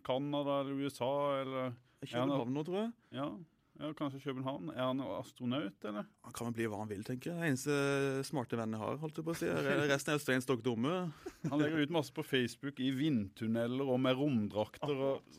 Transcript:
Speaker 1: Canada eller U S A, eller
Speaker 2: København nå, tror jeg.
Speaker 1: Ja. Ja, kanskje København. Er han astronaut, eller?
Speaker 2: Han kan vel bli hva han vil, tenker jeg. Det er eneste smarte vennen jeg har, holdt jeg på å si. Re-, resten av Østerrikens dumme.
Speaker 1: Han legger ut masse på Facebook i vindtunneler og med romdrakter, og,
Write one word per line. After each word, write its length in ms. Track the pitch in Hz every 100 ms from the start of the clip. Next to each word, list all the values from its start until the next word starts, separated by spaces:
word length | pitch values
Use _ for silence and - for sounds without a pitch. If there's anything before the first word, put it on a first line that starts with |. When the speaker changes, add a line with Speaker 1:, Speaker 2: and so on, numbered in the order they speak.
Speaker 1:
Canada 560 | - 131 143 143 143 139
eller 120 | 135
U 120 | 139 139
S 140 | -
A, 400 | 123 143 143 139
eller 320 | 131 131 127 120 _ _ 135
Speaker 2:
København 480 | 120 131 139 120
nå, 100 | 139 156
tror 160 | 185
jeg. 100 | 226 - _
Speaker 1:
Ja. 160 | 127 143 - 160 _ _ -
Ja, 100 | 151 151
kanskje 220 | 143 135
København. 480 | 143 131 131 143 165
Er 140 | 127 127
han 140 | 131
astronaut, 720 | 117 90 - - 123 131 190 -
eller? 220 | 208 208 202 _
Speaker 2:
Han 100 | 120
kan 120 | 117 120
vel 60 |
bli 120 | 113 113
hva 80 | 104
han 40 | 110
vil, 140 | 98
tenker 280 | 110 127 151
jeg. 20 |
Det 80 | 170
er 80 | 165
eneste 760 | 127 143 143 139 139 139 135 131
smarte 240 | 147 120 117
vennen 220 | 110 110
jeg 60 |
har, 140 | 107 135
holdt 140 | 156 147
jeg 80 | 160
på 80 |
å 20 | 165
si. 120 | 170
Re-, 380 | 165 143 139 147
resten 240 | 139 -
av 60 | 147
Østerrikens 420 | 143 127 123 127
dumme. 300 | 123 113 131 180 175 - - - 151
Speaker 1:
Han 100 | 143
legger 220 | 151 160
ut 80 | 143
masse 240 | 170 135
på 100 | -
Facebook 540 | 151 131 120 - 139 143
i 120 | 131
vindtunneler 960 | 131 156 127 98 - 113 117 117 127 139
og 80 | 127
med 160 | 131 131
romdrakter, 760 | 147 120 104 98 107 - 147
og, 300 | 139 135 135 -